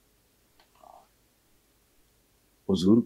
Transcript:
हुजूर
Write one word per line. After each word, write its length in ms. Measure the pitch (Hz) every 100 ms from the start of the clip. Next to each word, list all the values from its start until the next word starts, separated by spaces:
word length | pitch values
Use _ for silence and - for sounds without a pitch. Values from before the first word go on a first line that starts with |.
| _ _ _ _ _ _ _ _ - - _ _ _ _ _ _ _ _ _ _ _ _ _ _ _ _ -
हुजूर 340 | 92 92 117